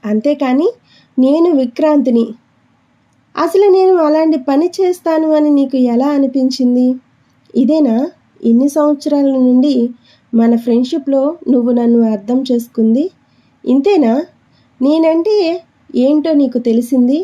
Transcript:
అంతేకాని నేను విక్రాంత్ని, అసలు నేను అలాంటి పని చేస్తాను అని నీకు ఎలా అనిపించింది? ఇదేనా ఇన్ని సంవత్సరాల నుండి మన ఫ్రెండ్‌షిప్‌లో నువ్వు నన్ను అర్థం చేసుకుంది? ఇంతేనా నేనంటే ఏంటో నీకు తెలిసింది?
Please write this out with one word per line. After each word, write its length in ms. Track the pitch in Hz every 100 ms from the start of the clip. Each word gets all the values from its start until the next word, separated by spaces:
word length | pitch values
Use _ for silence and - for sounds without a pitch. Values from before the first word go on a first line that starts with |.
| 214
అంతేకాని 640 | 214 277 294 262 254 370 - _ _ _ -
నేను 300 | 254 302 339
విక్రాంత్ని, 720 | 294 247 - 311 302 262 233 220 220 _ _ _ _ _ _ _ _ _ -
అసలు 360 | 330 381 403
నేను 220 | 381 370 370
అలాంటి 420 | 311 311 320 311
పని 300 | 254 277 349
చేస్తాను 640 | - 370 359 330 320 311
అని 180 | 311 302
నీకు 280 | 285 269 269
ఎలా 300 | 247 233 277
అనిపించింది? 880 | 285 269 262 262 - 247 247 254 254 _ _ _ _ _ -
ఇదేనా 520 | 240 311 277 220 311 - _ _
ఇన్ని 260 | 233 233 277
సంవత్సరాల 580 | 294 294 294 302 294 277
నుండి 580 | 262 254 254 294 254 233 240 _ _ _
మన 220 | 226 233 233
ఫ్రెండ్‌షిప్‌లో 800 | 240 233 254 320 277 269 277 339 -
నువ్వు 220 | 247 240
నన్ను 300 | 240 240 233
అర్థం 380 | 226 214 202 254
చేసుకుంది? 640 | 254 240 233 - 220 233 359 _ _ _ _ _ -
ఇంతేనా 480 | 254 277 392 233 247 349 _ _ _ _ _
నేనంటే 800 | 262 311 320 330 339 415 330 359 _ _ _ 240
ఏంటో 380 | 262 302 311
నీకు 260 | 302 269 247
తెలిసింది? 600 | 233 226 240 262 247 294